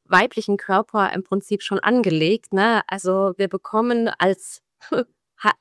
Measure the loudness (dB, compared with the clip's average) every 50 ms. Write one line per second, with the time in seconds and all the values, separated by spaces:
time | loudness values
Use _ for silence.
0 | _ _ 2 2 2 2 -2 -4 -2 -2 -4 -4 -2 0 0 0 0 0 0 0
1 | 0 0 -2 -4 -4 -4 -4 -4 -2 -2 -4 -4 -2 -4 -4 -2 0 2 2 2
2 | 2 2 2 2 2 2 0 0 -2 -2 0 0 2 2 2 0 -2 -4 -8 -4
3 | -2 -2 0 2 0 0 0 -2 -2 -4 -4 -8 -8 -4 -2 -2 0 0 0 0
4 | 0 -2 0 0 0 0 0 0 -6 -12 -18 -20 _ _ _ _ -10 -4 -4 -4
5 | -4 -4 _ _ _ _ _ -4 -2 -2 0 2